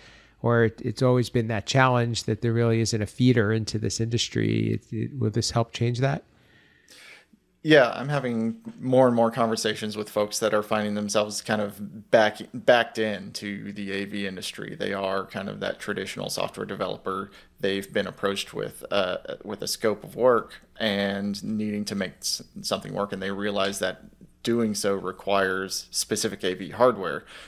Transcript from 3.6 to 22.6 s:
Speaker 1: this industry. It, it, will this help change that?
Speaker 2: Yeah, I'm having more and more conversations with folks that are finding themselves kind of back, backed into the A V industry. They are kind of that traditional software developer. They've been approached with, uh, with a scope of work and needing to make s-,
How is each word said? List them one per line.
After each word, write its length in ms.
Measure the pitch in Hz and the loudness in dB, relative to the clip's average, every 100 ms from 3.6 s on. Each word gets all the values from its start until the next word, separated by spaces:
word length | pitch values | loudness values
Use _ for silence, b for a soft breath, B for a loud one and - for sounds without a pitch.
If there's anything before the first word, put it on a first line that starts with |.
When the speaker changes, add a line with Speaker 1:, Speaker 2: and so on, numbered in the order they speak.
| 107 110 | 0 -2
Speaker 1:
this 220 | 110 - | -2 -2
industry. 760 | 113 117 - 113 110 110 110 | -2 -2 -2 0 2 2 2
It, 120 | 110 - | -2 -4
it, 280 | 113 117 135 | -6 -6 -2
will 120 | 110 | -2
this 200 | 110 - | 0 0
help 220 | 120 117 | 0 -2
change 260 | - 120 120 | -2 -2 0
that? 260 | 135 151 - B B B B B B B B B B _ _ _ 156 | 0 -2 -8 B B B B B B B B B B _ _ _ 6
Speaker 2:
Yeah, 240 | 151 120 | 8 8
I'm 160 | - 131 | 2 -2
having 500 | 143 127 113 113 113 - - | -2 0 0 -2 -4 -10 -8
more 280 | 127 127 127 | 2 6 6
and 100 | 120 | 6
more 140 | 113 | 2
conversations 680 | 120 113 113 110 110 107 104 | 2 0 0 -2 -2 -6 -6
with 140 | 104 | -4
folks 280 | 107 104 - | -2 0 0
that 120 | 110 | 2
are 100 | 107 | 2
finding 300 | 104 107 104 | 0 0 0
themselves 480 | 104 104 107 107 104 | -2 0 0 0 -2
kind 220 | - 107 | -2 -2
of 480 | 101 101 104 107 - | -2 -8 -14 -14 4
back, 300 | 117 107 - - | 6 6 2 -10
backed 460 | 123 113 120 113 - | -2 4 6 4 0
into 760 | 110 101 101 - 104 101 104 | -2 -4 -8 -10 -8 -8 -10
the 180 | 101 98 | -10 -6
A 140 | 98 | -6
V 220 | 101 104 98 | -6 -6 -6
industry. 500 | 92 - - 104 - | -6 -10 -10 -10 -6
They 160 | 101 | -4
are 320 | 98 98 95 | -2 -2 -2
kind 240 | 95 104 101 | -4 -8 -8
of 120 | 104 | -6
that 180 | 98 - | -6 -6
traditional 500 | - 98 98 - 98 | -6 -6 -6 -8 -6
software 380 | - 95 - 101 | -4 -4 -6 -8
developer. 640 | 98 95 98 98 95 98 B B - | -6 -6 -6 -6 -6 -8 B B -6
They've 300 | 101 98 95 | -2 -2 -2
been 160 | 107 95 | -4 -4
approached 460 | - 101 98 - | -2 -2 -2 -6
with, 320 | 110 101 - - | -6 -8 -8 -2
uh, 260 | 101 92 90 - - | 0 0 -2 -8 -10
with 180 | 101 101 | -10 -8
a 40 | 98 | -6
scope 380 | - 110 104 | -2 0 -2
of 100 | 101 | -6
work 460 | - 127 117 - - - - | 2 4 4 0 -12 -18 -4
and 640 | 110 101 101 98 101 101 | -2 0 0 -2 -4 -4
needing 440 | 104 107 107 104 104 | -4 -4 -2 -4 -4
to 80 | |
make 240 | 101 92 - | -4 -4 -6
s-, 220 | - - - 101 | -6 -6 -8 -10